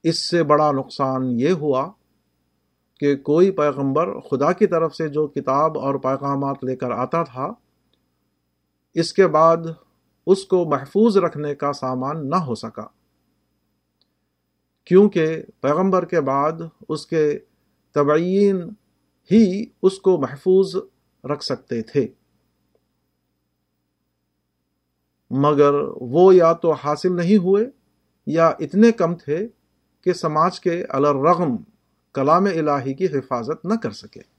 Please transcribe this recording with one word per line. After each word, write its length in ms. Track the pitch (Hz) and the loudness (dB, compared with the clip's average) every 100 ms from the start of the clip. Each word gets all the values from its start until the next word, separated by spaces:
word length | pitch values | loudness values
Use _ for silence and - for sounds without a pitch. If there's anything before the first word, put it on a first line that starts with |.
اس 160 | 165 160 - | -2 -4 -2
سے 120 | 170 | -2
بڑا 280 | 151 147 151 | 2 2 2
نقصان 580 | 135 135 - 135 131 131 120 | -2 -6 -6 -4 -2 -4 -2
یہ 120 | 139 175 | 0 0
ہوا 300 | 147 131 156 - _ _ _ _ _ _ _ _ _ _ | -2 -2 -4 -12 _ _ _ _ _ _ _ _ _ _
کہ 140 | 143 139 | -2 -2
کوئی 260 | 139 156 190 | 0 2 2
پیغمبر 680 | 165 147 135 139 139 180 - | 2 -2 -2 -2 -2 -2 -6
خدا 300 | - 131 147 | -6 -2 -2
کی 160 | 185 208 | 0 0
طرف 280 | 165 160 | 0 -2
سے 120 | - 160 | -4 -6
جو 180 | 147 151 | -4 -4
کتاب 500 | 143 135 139 156 151 | -4 -2 0 -2 -2
اور 180 | 135 | -4
پیغامات 680 | 139 131 135 139 139 139 135 | -4 -4 -4 -4 -4 -4 -6
لے 120 | 127 | -8
کر 160 | 131 127 | -6 -6
آتا 320 | 110 127 165 | -6 -4 -4
تھا، 280 | 165 123 147 226 _ _ _ _ _ _ _ _ _ _ _ _ _ | -6 -8 -10 -12 _ _ _ _ _ _ _ _ _ _ _ _ _
اس 160 | 165 165 | -4 -2
کے 140 | - 180 | 2 2
بعد 380 | 156 165 165 165 160 _ _ _ _ - | 4 4 2 -4 -14 _ _ _ _ 0
اس 160 | 190 | 0
کو 180 | - 185 | 2 -2
محفوظ 520 | 165 139 135 196 226 196 | 0 -4 -2 2 2 2
رکھنے 360 | 170 147 147 | 0 -4 -8
کا 160 | 143 143 | -6 -6
سامان 560 | 135 131 127 131 160 139 | -6 -6 -6 -6 -8 -4
نہ 60 | |
ہو 200 | 180 147 | -4 -4
سکا، 300 | 110 113 - 107 _ _ _ _ _ _ _ _ _ _ _ _ _ _ _ _ _ _ _ - | -8 -10 -14 -18 _ _ _ _ _ _ _ _ _ _ _ _ _ _ _ _ _ _ _ 2
کیونکہ 540 | 180 208 180 156 160 - _ | 4 6 2 -2 -4 -12 _
پیغمبر 440 | 135 156 190 185 | -2 0 2 0
کے 160 | 175 175 | 0 -2
بعد 400 | 135 139 147 165 165 _ - | 0 -2 -2 -4 -14 _ -10
اس 160 | 156 - | -10 -4
کے 180 | 165 151 147 _ _ _ _ _ | -2 0 -2 _ _ _ _ _
تبعین 680 | 147 143 151 180 190 202 190 170 214 _ _ _ _ _ | -2 2 2 2 2 2 0 -6 -18 _ _ _ _ _
ہی 360 | 208 208 196 226 _ | 4 4 0 -8 _
اس 180 | 190 190 | -2 0
کو 180 | 190 175 | 0 0
محفوظ 580 | 127 139 185 190 190 170 - _ _ _ | -2 -4 2 2 2 -4 -10 _ _ _
رکھ 200 | 135 143 | -10 -8
سکتے 380 | - 127 _ 117 | -6 -8 _ -8
تھے، 260 | 110 147 - _ _ _ _ _ _ _ _ _ _ _ _ _ _ _ _ _ _ _ _ _ _ _ _ _ _ _ _ _ _ _ _ | -2 -2 -2 _ _ _ _ _ _ _ _ _ _ _ _ _ _ _ _ _ _ _ _ _ _ _ _ _ _ _ _ _ _ _ _
مگر 420 | 131 143 143 143 143 147 - 123 | 0 2 4 4 2 -4 -8 -2
وہ 200 | 151 185 | 4 6
یا 180 | 185 165 | 8 4
تو 180 | 165 170 147 | 2 -2 -2
حاصل 320 | 147 151 185 | -4 -4 -2
نہیں 220 | 175 175 208 | -2 2 2
ہوئے 260 | 180 202 247 _ _ _ _ _ - | 4 0 -2 _ _ _ _ _ -4
یا 200 | 160 165 - | 2 2 2
اتنے 320 | 147 190 226 | -2 4 4
کم 220 | 226 165 | 4 -2
تھے 320 | 170 - 160 226 _ _ _ _ _ 180 | -2 -6 -6 -6 _ _ _ _ _ -4
کہ 60 | |
سماج 460 | 175 165 151 175 - | -2 -2 0 0 0
کے 260 | 175 170 - | -4 -4 -4
علی 180 | 135 147 | 0 0
الرغم 480 | 135 151 175 165 113 - _ _ _ _ | 2 2 2 0 -4 -10 _ _ _ _
کلام 320 | - 139 170 | -4 2 2
الہی 480 | 196 165 151 143 131 | 2 0 -2 -2 -4
کی 120 | 135 | -4
حفاظت 600 | 185 143 - 120 113 156 | -4 -4 -6 -6 -6 -8
نہ 80 | 175 | -4
کر 180 | 226 123 | -4 -4
سکے۔ 280 | 104 110 - _ | -10 -20 -20 _